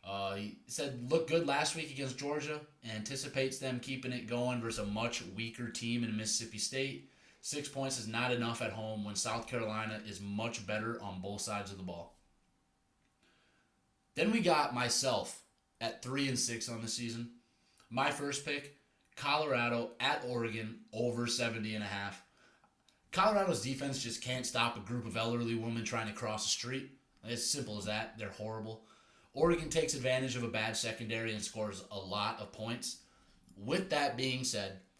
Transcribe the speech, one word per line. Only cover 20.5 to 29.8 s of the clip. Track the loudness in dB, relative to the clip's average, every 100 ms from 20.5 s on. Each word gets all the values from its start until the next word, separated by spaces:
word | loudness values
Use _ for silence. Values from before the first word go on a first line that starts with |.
| -2 -6 -8 -8
over | 0 2 2
seventy | 0 2 2 0 -2
and | -2
a | -2
half. | -4 -4 -8 -18 _ -20 _ _ _ _ _ _
Colorado's | 6 6 8 6 2
defense | 0 -2 -2 -2
just | -2 -4
can't | -2 -2
stop | 0 2 2 2
a | -4
group | -4
of | -2 0
elderly | 2 2 2
women | 0 0 -2
trying | 0 -2 -2
to |
cross | -4 -4 0
the | 0
street. | 0 0 -4 -6 -16 _ _
It's | -6 -2
simple | 0 0 -2 -4
as |
that. | -2 -2 -4 -6
They're | -8
horrible. | -6 -6 -4 -6 -8 -14 -20 -20 -20 -12
Oregon | 4 6 6 4
takes | 2